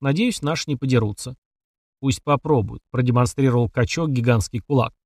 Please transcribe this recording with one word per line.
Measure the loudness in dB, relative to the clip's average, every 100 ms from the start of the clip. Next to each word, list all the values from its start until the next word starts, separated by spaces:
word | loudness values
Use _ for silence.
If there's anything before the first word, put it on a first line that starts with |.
«Надеюсь, | -2 0 0 -2
наши | -4 -4 -4
не | -4
подерутся». | 0 0 0 -6 -12 -16 _ _ _ _ _ _
«Пусть | -4 -2
попробуют», | -2 -2 2 0 0 -6 -6
продемонстрировал | -2 2 2 2 2 2 2 0
качок | 0 -2 0 -2
гигантский | 0 2 2 0 -8
кулак. | 0 0 0 -4